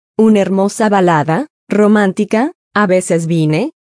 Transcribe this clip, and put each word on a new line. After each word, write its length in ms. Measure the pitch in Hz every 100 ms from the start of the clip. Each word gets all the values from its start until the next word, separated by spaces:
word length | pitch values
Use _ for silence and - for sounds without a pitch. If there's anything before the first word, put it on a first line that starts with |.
| _ -
Una 260 | 220 214
hermosa 480 | 185 190 202 - 214
balada, 580 | 196 180 156 151 165 302 _ -
romántica, 840 | 202 208 214 196 185 208 220 294 - _ 202
a 100 | 202
veces 400 | 185 - 170 165
vine, 460 | 165 156 156 285 -